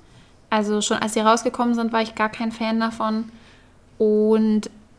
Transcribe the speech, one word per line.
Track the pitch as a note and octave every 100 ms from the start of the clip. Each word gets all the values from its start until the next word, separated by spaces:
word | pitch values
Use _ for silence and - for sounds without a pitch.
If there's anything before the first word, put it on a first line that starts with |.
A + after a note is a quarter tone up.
| - - - - -
Also | G#3+ G#3 G#3
schon | G#3 A3+
als | G#3+
sie | A3+
rausgekommen | A3 A3+ B3 A#3+ A#3+
sind, | A#3 A#3
war | A3+
ich | A3
gar | - G#3+
kein | - A3+
Fan | A3+ A3 A3+
davon. | A3+ A3+ A3 A3 A3+ - - - - - _ -
Und | G#3+ G#3+ G#3+ A3 A3 G#3+ - - -